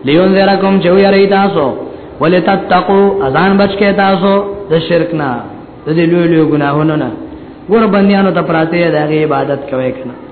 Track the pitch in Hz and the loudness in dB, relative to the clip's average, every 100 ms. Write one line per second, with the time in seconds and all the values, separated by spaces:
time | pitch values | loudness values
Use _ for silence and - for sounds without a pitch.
0 | 139 156 190 190 196 190 196 196 170 190 | 2 2 2 2 2 2 2 2 2 4
1 | 196 196 196 196 196 165 135 - - - | 4 4 4 2 2 0 -2 -4 -12 -14
2 | - - 156 180 170 196 - 180 175 196 | -18 -2 0 2 2 -2 0 0 2 2
3 | 202 190 135 147 190 196 202 196 202 196 | 2 0 -2 0 2 2 0 2 0 2
4 | 196 190 196 196 202 - - 165 160 170 | 0 2 2 0 -2 -10 -2 -2 0 -2
5 | 160 160 139 120 - - - - 147 160 | 0 -4 -4 -6 -10 -16 -20 -12 -4 0
6 | 165 170 170 160 156 151 143 147 156 151 | 2 2 2 2 2 2 0 0 0 0
7 | 127 - - - - - - 220 220 202 | -4 -8 -14 -16 -18 -16 0 2 2 2
8 | 196 196 196 175 160 165 165 175 170 151 | 4 4 2 0 -2 -2 0 0 0 0
9 | 151 156 151 139 139 139 - 131 131 131 | 0 0 0 -2 -2 -4 -4 -4 -4 -6
10 | - - - | -12 -14 -18